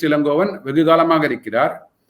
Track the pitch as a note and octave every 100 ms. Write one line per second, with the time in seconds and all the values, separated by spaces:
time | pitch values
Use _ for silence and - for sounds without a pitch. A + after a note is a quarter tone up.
0 | D#3 D3 D3 D3 G3 F#3+ C3+ D3 D#3+ E3
1 | E3 D#3+ D3 A#2+ A2 A2+ D#3 - - _